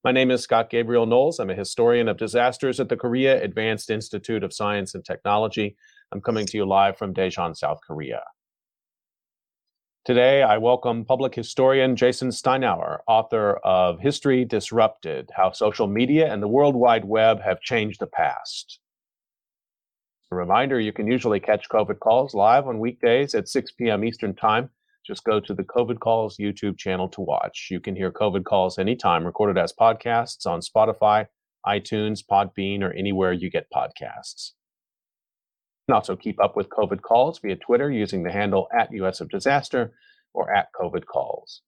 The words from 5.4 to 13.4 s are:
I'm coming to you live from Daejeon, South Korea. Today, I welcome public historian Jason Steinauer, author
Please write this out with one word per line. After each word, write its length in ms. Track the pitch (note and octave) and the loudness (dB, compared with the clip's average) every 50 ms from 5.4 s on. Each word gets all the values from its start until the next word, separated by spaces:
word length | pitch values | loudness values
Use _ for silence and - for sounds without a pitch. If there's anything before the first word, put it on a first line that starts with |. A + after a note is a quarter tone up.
| A2 G#2+ - A2 G#2 G#2 - _ _ _ _ _ _ _ | 0 0 -2 -4 -4 -4 -6 _ _ _ _ _ _ _
I'm 80 | - G2 | -14 -6
coming 260 | - B2 A2+ A2 G#2 | -4 -4 -2 -2 -4
to 100 | F#2 - | -4 -4
you 100 | G#2+ G2+ | -4 -2
live 300 | F#2+ G2 G2 G2 G2 F#2 | 2 4 4 4 2 0
from 180 | - A2 G2 F#2 | -4 -8 -6 -2
Daejeon, 420 | - - A2+ - - F2 E2 D#2+ | -2 -2 -2 -2 -4 -6 -6 -6
South 240 | - - D2 D#2 - _ | -6 -4 -6 -6 -6 _
Korea. 360 | - D#2 D#2 D2 C2 A1+ - - - _ _ _ _ _ _ _ _ _ _ _ _ _ _ _ _ _ _ _ _ _ _ _ _ _ _ _ _ _ _ _ _ _ _ _ | -12 -12 -10 -8 -8 -10 -10 -12 -14 _ _ _ _ _ _ _ _ _ _ _ _ _ _ _ _ _ _ _ _ _ _ _ _ _ _ _ _ _ _ _ _ _ _ _
Today, 380 | - B2 A#2+ B2 C3 C#3 C#3 | 2 4 4 6 6 6 6
I 160 | C3+ A2+ G#2 A2 | 6 4 4 4
welcome 460 | A2 A#2+ B2+ B2 - B2 A#2 A2+ A2 | 4 2 2 2 0 -4 -4 -4 0
public 300 | - C3 B2+ C3+ C3 - | -2 0 0 0 -4 -4
historian 640 | B2 A2+ - - - C3 C3 C3+ C3+ C3 C3 B2 | -8 -10 -6 0 2 4 4 4 4 4 2 2
Jason 320 | - B2+ B2 B2 - C3+ B2+ | 4 2 2 2 0 -6 -6
Steinauer, 680 | A2+ - - C3+ C3 C3 C3 A2+ F2+ E2 E2 D#2 D#2 - - | -6 -2 0 0 0 2 2 0 0 0 -4 -6 -6 -6 0
author 500 | - A2+ A2 A2 - A#2 A2 | 2 2 2 2 2 -2 0